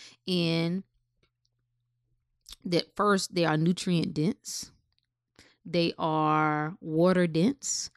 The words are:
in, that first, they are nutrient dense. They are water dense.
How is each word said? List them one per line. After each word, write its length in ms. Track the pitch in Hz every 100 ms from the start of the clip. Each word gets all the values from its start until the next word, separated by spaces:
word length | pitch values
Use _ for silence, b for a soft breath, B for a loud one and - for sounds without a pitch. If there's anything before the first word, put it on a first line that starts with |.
| B B -
in, 580 | 180 165 165 170 190 - _ _ _ _ _ _ _ _ _ _ _ _ _ _ _ - -
that 300 | - 170 -
first, 400 | - 208 196 -
they 100 | 185
are 120 | 160 156
nutrient 580 | 170 180 190 170 180
dense. 560 | 147 165 - - - - _ _ _ _ _ _ b b b
They 280 | 175 175 170 -
are 800 | 165 156 156 156 156 151 151 190
water 460 | 160 156 180 185 175
dense. 640 | 160 214 - - - -